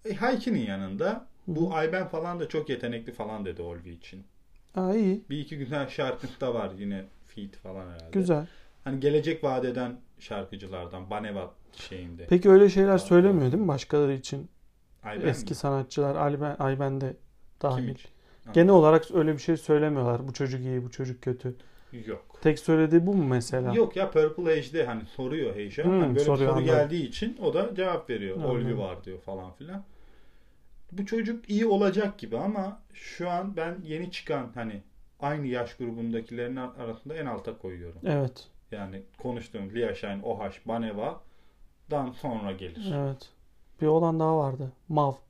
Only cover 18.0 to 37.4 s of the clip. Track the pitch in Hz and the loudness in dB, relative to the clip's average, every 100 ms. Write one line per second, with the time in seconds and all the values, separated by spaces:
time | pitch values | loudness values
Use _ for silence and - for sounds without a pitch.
18 | - - _ - - 165 175 190 156 160 | -14 -20 _ -20 2 6 10 10 10 8
19 | 160 175 156 147 - 160 - 151 151 143 | 4 2 2 0 0 -2 4 4 4 2
20 | 120 120 131 123 139 131 127 127 127 - | 0 0 -4 -4 -4 -4 -4 -4 -6 -8
21 | 127 123 - 127 127 123 - - - 123 | -8 -6 -6 -4 -6 -10 -18 -20 -20 -16
22 | 110 98 - - 156 151 - 160 160 170 | -12 -12 -12 0 2 2 2 4 8 6
23 | 175 196 139 123 120 131 127 226 - 180 | 6 2 2 2 0 -2 2 2 2 2
24 | 190 156 151 160 170 160 127 160 120 113 | 2 4 2 2 2 0 0 -2 -2 -4
25 | 104 - 127 160 120 101 104 143 170 185 | -10 -8 -6 -4 -4 -4 -8 0 2 4
26 | 151 123 147 139 135 156 131 156 147 170 | 4 4 4 4 4 4 4 4 4 0
27 | 127 - 220 - 185 170 202 190 185 170 | -4 -4 -6 -2 0 0 -2 -2 -2 -2
28 | - 107 98 127 143 123 127 107 98 87 | -4 -6 -4 -4 -2 -2 -2 -4 -6 -8
29 | 92 92 - 98 92 - 147 196 196 - | -12 -14 -10 -12 -12 -16 -14 -14 -14 -20
30 | - - - - - - - - - 180 | -20 -20 -20 -20 -20 -20 -20 -20 -14 -10
31 | 196 226 220 233 - 208 226 196 202 185 | -4 -2 -2 -6 -2 0 4 4 4 2
32 | 202 - 110 113 190 214 190 208 - - | -2 -4 -6 -4 -2 -4 -6 -10 -20 -20
33 | - - 175 175 196 170 165 180 160 156 | -18 -8 -4 -4 -4 -6 -6 -8 -8 -8
34 | 185 - - 143 117 120 113 101 - - | -8 -10 -6 -6 -6 -8 -8 -10 -16 -20
35 | - _ 143 151 139 123 120 - 120 113 | -20 _ -6 -4 -4 -4 -6 -6 -8 -6
36 | 117 113 113 120 120 131 127 131 117 113 | -4 -4 -6 -8 -6 -6 -10 -10 -10 -10
37 | 139 160 139 107 | -12 -8 -6 -8